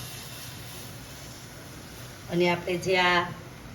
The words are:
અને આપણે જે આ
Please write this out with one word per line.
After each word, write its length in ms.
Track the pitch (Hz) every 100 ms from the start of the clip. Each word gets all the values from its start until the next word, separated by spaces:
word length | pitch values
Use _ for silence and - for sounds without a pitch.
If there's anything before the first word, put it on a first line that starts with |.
| - - - - - - - - 101 - - - - - - - - - - - - - -
અને 180 | 175 175
આપણે 260 | 170 - 175
જે 200 | 165 185
આ 260 | 180 180 175 - - - -